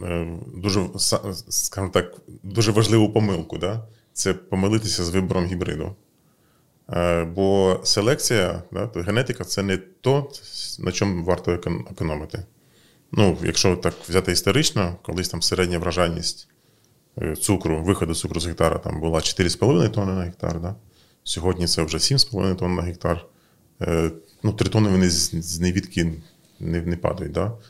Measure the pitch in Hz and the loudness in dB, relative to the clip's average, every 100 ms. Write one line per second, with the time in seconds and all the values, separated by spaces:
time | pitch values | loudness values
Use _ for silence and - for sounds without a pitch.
0 | 90 85 82 82 - 90 101 98 92 92 | -6 -4 -4 -8 -12 -6 -2 0 -2 -2
1 | - - 101 85 - - - - 92 90 | -2 -2 -4 -10 -6 -4 -4 -4 0 0
2 | 90 - - - 95 98 110 107 107 110 | 0 -6 -20 -18 -6 0 2 4 4 4
3 | 104 110 107 87 82 80 90 113 113 - | 4 4 2 0 -4 -4 -4 -4 -8 -18
4 | _ - 98 90 - 95 98 110 113 - | _ -4 -2 -2 -2 0 2 2 0 -2
5 | 87 92 90 95 90 87 - 78 82 98 | 0 0 0 0 -2 -2 -4 -6 -8 -10
6 | _ _ _ _ _ _ _ _ - 87 | _ _ _ _ _ _ _ _ -6 0
7 | 87 85 82 90 98 98 95 90 - - | 2 2 0 2 4 6 4 4 2 2
8 | 107 143 - 113 90 87 - 95 104 - | 2 2 2 2 2 -2 -6 -6 -6 -4
9 | 87 104 123 117 - - 98 95 - _ | -2 0 0 -4 -6 -2 0 -2 -4 _
10 | 127 139 139 - - - - - 117 - | 2 2 0 -10 -14 -10 -10 -6 -4 0
11 | 101 87 87 87 - 87 - 85 - - | 0 0 0 0 0 -2 -2 -6 -6 -6
12 | 82 76 73 - - _ _ _ _ _ | -4 -4 -6 -10 -10 _ _ _ _ _
13 | _ - 101 80 80 - 98 87 87 - | _ 4 4 4 0 2 2 2 0 -4
14 | - 92 92 90 - 98 156 110 87 85 | -2 0 2 2 2 2 2 0 -2 -4
15 | - 85 90 85 - - 90 87 87 85 | -6 -4 -4 -2 0 2 0 0 0 2
16 | 85 82 82 - - _ _ _ _ _ | 0 0 -4 -6 -12 _ _ _ _ _
17 | _ - 80 76 - 95 85 78 85 98 | _ -8 -6 -2 2 2 2 0 0 0
18 | 82 82 85 85 85 82 82 80 - 80 | 0 -2 -4 -4 -4 2 2 2 -4 -4
19 | 80 82 - - 87 - 104 160 117 107 | 0 0 0 0 0 2 2 4 2 0
20 | 98 95 87 87 85 82 87 104 _ _ | -2 -2 -4 -6 -6 -4 -6 -10 _ _
21 | _ _ - - 90 90 85 80 78 - | _ _ -8 -2 0 0 0 0 0 0
22 | - 139 - 101 95 90 90 90 87 85 | 2 4 4 2 0 0 0 -2 -4 -2
23 | 87 82 - _ _ _ _ - 87 82 | -2 -2 -6 _ _ _ _ -6 0 2
24 | 80 - - _ 107 - - 110 104 92 | 0 -2 -14 _ -2 0 2 4 4 4
25 | 90 85 - 85 85 85 90 90 - 90 | 4 2 -2 -4 -6 -2 0 0 -2 -2
26 | 82 80 - _ _ - - 85 85 82 | -2 -4 -12 _ _ -10 -4 -2 -2 -2
27 | - - 76 92 98 - - | -2 -4 -6 -4 -4 -6 -10